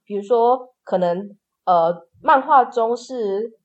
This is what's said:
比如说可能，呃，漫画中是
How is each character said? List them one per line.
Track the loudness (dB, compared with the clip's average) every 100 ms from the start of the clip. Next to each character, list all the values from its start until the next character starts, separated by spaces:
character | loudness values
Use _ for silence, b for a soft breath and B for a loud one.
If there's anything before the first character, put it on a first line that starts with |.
比 | -10 -8
如 |
说 | -2 2 2 0 -4 _
可 | -6 -2
能， | -2 -4 -8 -18 _ _ 0
呃， | 2 2 -2 _ _
漫 | 0 2
画 | 4 2 2
中 | 0 -2 -4
是 | -8 -6 -4 -4 -6 -12